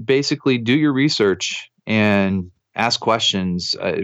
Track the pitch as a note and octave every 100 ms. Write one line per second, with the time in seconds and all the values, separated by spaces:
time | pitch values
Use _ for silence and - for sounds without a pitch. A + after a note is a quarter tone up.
0 | A2 C3+ C#3+ C#3 - B2+ A2+ C3+ D3+ C3+
1 | C#3+ D3+ - - - - - _ - A2
2 | G#2 G2+ G2 F#2+ F2+ - _ - A2+ -
3 | - A2+ - G2 F#2 F2+ F2 - F#2+ D#2+